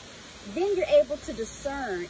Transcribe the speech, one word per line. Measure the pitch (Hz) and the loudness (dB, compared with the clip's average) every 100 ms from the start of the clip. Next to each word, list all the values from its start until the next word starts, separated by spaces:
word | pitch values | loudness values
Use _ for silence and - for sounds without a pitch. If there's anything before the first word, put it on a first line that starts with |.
| - - - - 208 | -18 -18 -16 -14 -8
then | 208 403 370 | -2 2 2
you're | - | 6
able | 294 262 294 | 6 6 0
to | - | -4
discern, | 233 220 - 277 277 247 - | -6 -6 -6 -6 -4 -4 -4